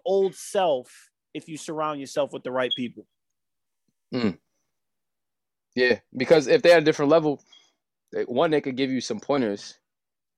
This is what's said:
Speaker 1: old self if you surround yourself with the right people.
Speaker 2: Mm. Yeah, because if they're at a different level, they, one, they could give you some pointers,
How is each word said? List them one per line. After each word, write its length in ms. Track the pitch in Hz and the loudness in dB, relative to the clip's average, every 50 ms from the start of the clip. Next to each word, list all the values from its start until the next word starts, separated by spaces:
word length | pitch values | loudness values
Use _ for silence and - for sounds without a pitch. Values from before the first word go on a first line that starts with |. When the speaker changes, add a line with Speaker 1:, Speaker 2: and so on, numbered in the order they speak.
| - | 0
Speaker 1:
old 300 | 175 196 196 196 190 - | 0 2 2 2 0 -2
self 760 | - - - - 202 185 165 143 127 120 - - - - _ _ _ _ _ - | -6 -12 -6 -2 0 2 2 0 0 -4 -8 -20 -20 -20 _ _ _ _ _ -16
if 160 | 156 - - | -16 -14 -14
you 80 | 160 | -16
surround 420 | 143 - - 156 156 156 151 151 143 | -14 -12 -10 -8 -6 -4 -6 -6 -8
yourself 320 | 135 127 - - 139 - | -10 -8 -4 -4 -4 -4
with 120 | - - - | -4 -10 -10
the 80 | 131 | -6
right 200 | 127 127 127 123 - | -4 -2 -2 -2 -4
people. 300 | 131 123 113 - 107 101 _ _ _ _ _ _ _ _ _ _ _ _ _ _ _ _ _ _ _ _ - - | -4 -6 -8 -10 -14 -20 _ _ _ _ _ _ _ _ _ _ _ _ _ _ _ _ _ _ _ _ -8 -6
Speaker 2:
Mm. 240 | 127 117 104 - - _ _ _ _ _ _ _ _ _ _ _ _ _ _ _ _ _ _ _ _ _ _ _ _ _ _ - | -4 -2 -2 -4 -6 _ _ _ _ _ _ _ _ _ _ _ _ _ _ _ _ _ _ _ _ _ _ _ _ _ _ -2
Yeah, 240 | 123 127 123 113 - _ _ - | 0 2 2 2 0 _ _ -8
because 320 | 127 127 - 165 156 135 | -4 2 4 4 4 4
if 140 | 135 165 143 | 4 2 4
they're 160 | 123 170 170 | 6 6 6
at 60 | 165 151 | 6 6
a 20 | |
different 240 | 156 156 - 147 139 | 2 2 2 2 4
level, 320 | 156 165 156 151 139 - _ _ _ _ _ _ _ _ _ _ _ _ _ _ | 4 4 2 0 -4 -4 _ _ _ _ _ _ _ _ _ _ _ _ _ _
they, 120 | - 107 107 | -6 -6 -6
one, 280 | - 120 127 170 165 | -4 0 0 0 2
they 100 | 151 147 | 2 0
could 160 | - 139 127 | -2 -2 -4
give 140 | 123 139 131 | -4 -4 -2
you 100 | 131 127 | -4 -4
some 180 | - - 117 101 | -4 -6 -8 -6
pointers, 600 | - - 143 143 120 104 101 101 - - - _ _ _ _ _ _ _ _ _ _ _ _ | -4 -2 -2 0 0 -2 -2 -6 -10 -16 -20 _ _ _ _ _ _ _ _ _ _ _ _